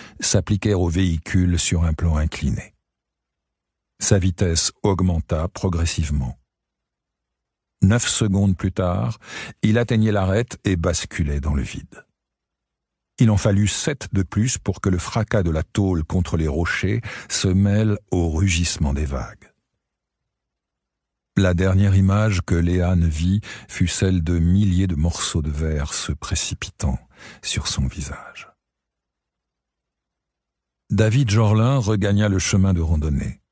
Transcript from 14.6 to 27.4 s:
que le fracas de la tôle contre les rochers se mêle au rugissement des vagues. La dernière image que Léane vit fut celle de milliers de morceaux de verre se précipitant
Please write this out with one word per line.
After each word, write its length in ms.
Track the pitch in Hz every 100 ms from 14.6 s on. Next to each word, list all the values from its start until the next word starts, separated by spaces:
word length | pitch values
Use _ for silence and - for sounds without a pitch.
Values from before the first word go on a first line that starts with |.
| - -
que 80 | 98
le 80 | 90
fracas 460 | - 120 104 110
de 80 | 85
la 120 | 78
tôle 400 | - - 95 87
contre 340 | 76 92 87 82
les 100 | 80
rochers 540 | 73 85 - 95 110 - - -
se 180 | - 95
mêle 500 | 95 101 104 110 101 -
au 180 | 92 85
rugissement 640 | 78 98 85 82 - 73
des 120 | 69 71
vagues. 460 | 67 58 - - _ _ _ _ _ _ _ _ _ _ _ _ _ _ _ _ _ _ -
La 180 | 92
dernière 420 | 87 95 95 101 98
image 460 | 95 101 110 92
que 140 | - 85
Léane 500 | 85 90 87 90 82
vit 360 | 76 87 101 - - -
fut 200 | - 90
celle 360 | - 95 92
de 160 | 80 87
milliers 480 | 85 95 101 90 95
de 80 | 76
morceaux 480 | 82 - - 82
de 80 | 73
verre 420 | 73 80 76 76
se 180 | - -
précipitant 840 | 73 - - - - - - 76 64 - - - -